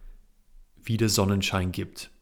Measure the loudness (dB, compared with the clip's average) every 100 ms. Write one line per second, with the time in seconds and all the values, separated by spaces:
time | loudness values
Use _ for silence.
0 | -20 -20 -20 _ _ -20 -20 -12 -4 0
1 | 2 4 2 2 0 0 -2 -4 -8 -10
2 | -16 -18